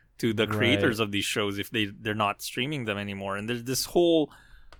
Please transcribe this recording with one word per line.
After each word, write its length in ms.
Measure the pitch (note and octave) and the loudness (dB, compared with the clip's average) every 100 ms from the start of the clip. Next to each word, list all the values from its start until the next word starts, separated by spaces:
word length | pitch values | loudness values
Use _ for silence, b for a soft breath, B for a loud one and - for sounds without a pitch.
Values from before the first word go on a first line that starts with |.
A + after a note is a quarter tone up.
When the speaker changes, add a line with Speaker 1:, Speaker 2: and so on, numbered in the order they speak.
| b - | b -4
Speaker 1:
to 140 | A#2 | 0
the 120 | G#2+ G#2+ | 2 2
Speaker 2:
Right. 100 | G#2+ | 2
Speaker 1:
creators 420 | A#2 C#3 D#3 A2 | 4 4 4 2
of 120 | G#2+ | -2
these 140 | G2+ F#2+ | -2 -2
shows 320 | A#2+ G#2 G2+ | 0 -2 -2
if 140 | G2 | -4
they, 140 | A#2 G#2 | -2 -2
they're 280 | G#2 A2 | -4 -4
not 280 | G#2+ G2+ G2+ | 0 0 -2
streaming 420 | - - C3 D3+ A2 | -6 -6 -4 -4 -4
them 120 | G2+ | -4
anymore. 380 | G2+ G2 G2 G2 | -4 -6 -6 -4
And 120 | G#2+ | -4
there's 140 | A#2+ | -4
this 220 | A#2 B2 - | -2 -4 0
whole, 440 | F3+ F3 D#3+ C#3+ b b b b | 4 6 4 2 b b b b